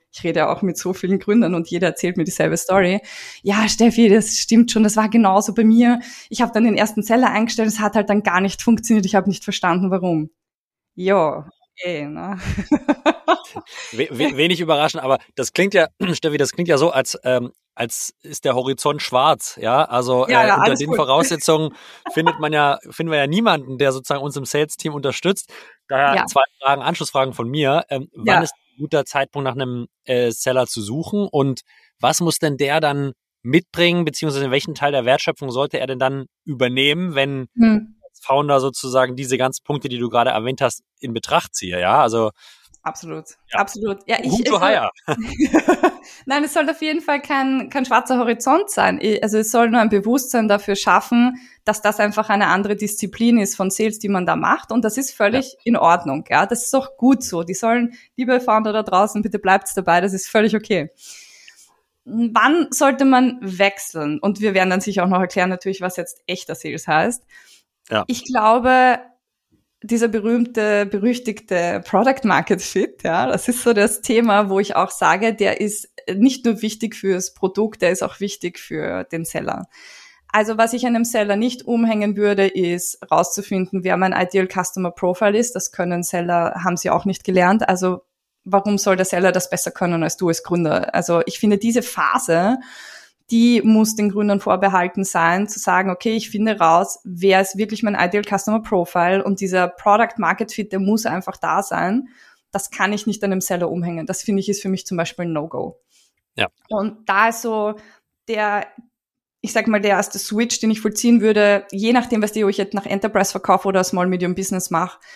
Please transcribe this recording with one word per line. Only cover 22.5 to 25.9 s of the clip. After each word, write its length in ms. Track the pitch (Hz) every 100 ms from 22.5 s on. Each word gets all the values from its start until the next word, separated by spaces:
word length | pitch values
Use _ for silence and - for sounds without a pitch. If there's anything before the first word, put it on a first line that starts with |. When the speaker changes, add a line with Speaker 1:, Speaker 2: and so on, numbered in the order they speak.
Speaker 2:
ja, 260 | 151 143 135 -
finden 220 | - 165
wir 60 | 151
ja 80 | 139
niemanden, 520 | 185 226 156 131 127
der 140 | 139
sozusagen 300 | 131 - 143
uns 140 | 143 139
im 80 |
Sales-Team 500 | 131 147 151 - 160
unterstützt. 560 | 147 131 - 175 202 - - - _
Daher 280 | -